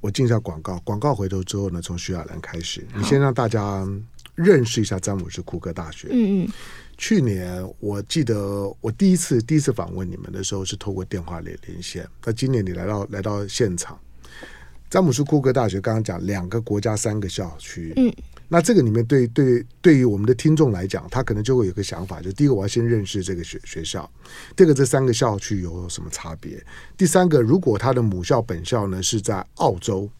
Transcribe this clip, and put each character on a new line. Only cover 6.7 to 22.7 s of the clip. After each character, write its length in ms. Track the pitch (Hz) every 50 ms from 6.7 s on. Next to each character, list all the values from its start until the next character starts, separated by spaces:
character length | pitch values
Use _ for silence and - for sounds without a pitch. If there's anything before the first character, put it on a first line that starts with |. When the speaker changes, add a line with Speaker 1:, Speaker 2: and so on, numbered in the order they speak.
| - - - - - -
Speaker 1:
去 240 | - - 226 196
年 440 | 139 117 98 92 90 90 90 90 92 92 - -
我 220 | - 104 101 101
记 200 | 104 - - 165
得 480 | 143 113 110 104 101 98 101 101 101 98 - -
我 100 | - 117
第 220 | 110 - 196 190 185
一 20 |
次， 260 | 170 - - 143 117 110
第 120 | 120 160
一 40 | 151
次 100 | 143 -
访 240 | 120 - 90 85 87
问 100 | 92 95
你 120 | 87 90 90
们 120 | 92 95
的 140 | 95 95 95
时 100 | - 101
候 120 | 98 95
是 100 | 95 -
透 160 | 101 - 101
过 140 | 98 92 90
电 180 | - - 95 85
话 160 | 85 90 82
连， 180 | 82 85 82 - -
连 160 | - 87 87
线， 240 | 90 - - 90 85 - - - -
那 80 | - 110
今 180 | - - 131
年 140 | 135 117 98
你 60 | 92
来 140 | 90 87 90
到， 220 | 98 107 101 98 -
来 100 | 104 98
到 260 | 98 107 104 104 104 98
现 300 | - - 123 104 90 85
场。 200 | - - - - - - - - - - - - - - - - - - - - - -
詹 140 | - 185 190
姆 80 | 160
斯 100 | 123 143
库 200 | 143 - 156 151
克 100 | 127 135
大 160 | 123 131 120 104
学 140 | 90 98
刚 120 | 95 117 110
刚 80 | 110
讲 240 | 107 - 92 90 90
两 220 | 92 101 95 87 90
个 140 | 101 117
国 180 | 113 - 104 104
家 160 | 95 117 107
三 240 | 104 - 117 104 107
个 80 | 101 92
校 260 | - - 98 85 - -
区。 320 | - - - - - - - 269
Speaker 2:
嗯。 120 | 254 233 - - - - - - - -
Speaker 1:
那 140 | 165 170
这 120 | 165 - 240
个 80 | 196
里 80 | 131 113
面 160 | 107 117 113
对， 220 | 117 143 135 123 117
对， 340 | 120 - 143 127 123 120 113 - - -
对 160 | - 180 156 135
于 80 | 127
我 100 | 120 104
们 100 | 98 104
的 80 | 110 127
听 220 | - - 156 156
众 160 | 151 156 131
来 160 | 104 87 92 95
讲， 180 | - 98 - -
他 100 | - 123
可 120 | 120 - 113
能 100 | 104 104
就 140 | 113 135 127
会 100 | 110 92
有 60 | 90
个 100 | 104 98
想 240 | - 101 82 92 95
法， 140 | 90 80
就 100 | 82 92
第 140 | 95 - 147
一 20 | 143
个 60 | 131
我 80 | 101
要 60 | 95
先 200 | 101